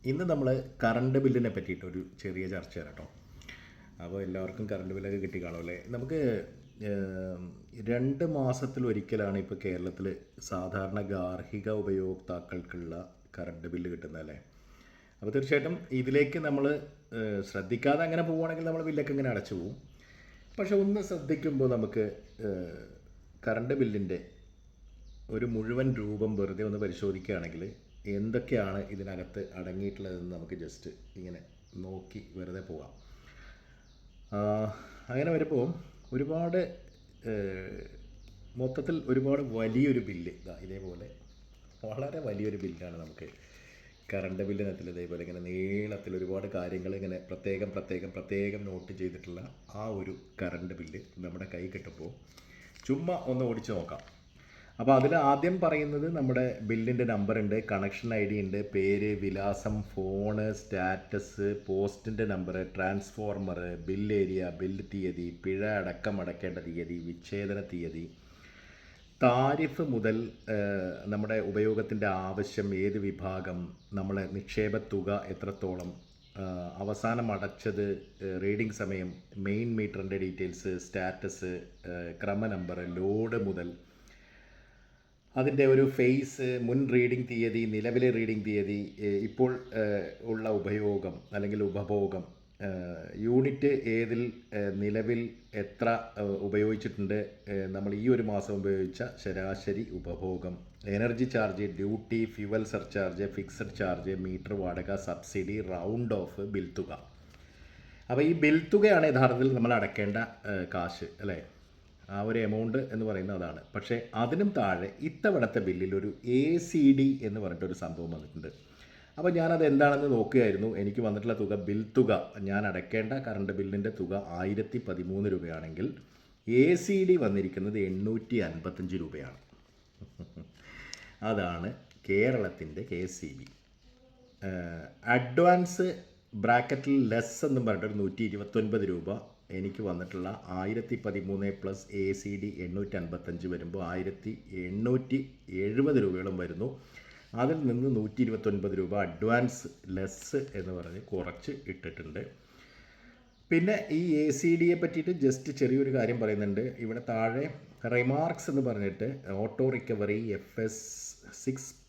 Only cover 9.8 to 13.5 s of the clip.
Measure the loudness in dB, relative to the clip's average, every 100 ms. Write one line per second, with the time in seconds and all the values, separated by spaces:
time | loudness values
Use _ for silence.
9.8 | -4 -4 -6 -6 -12 -18 -8 -6 -2 -4
10.8 | -2 -4 -2 -2 -2 -4 -6 -6 -2 -2
11.8 | 0 0 -2 -6 -6 -8 -6 -10 -8 -10
12.8 | -8 -10 -12 -18 -18 -10 -10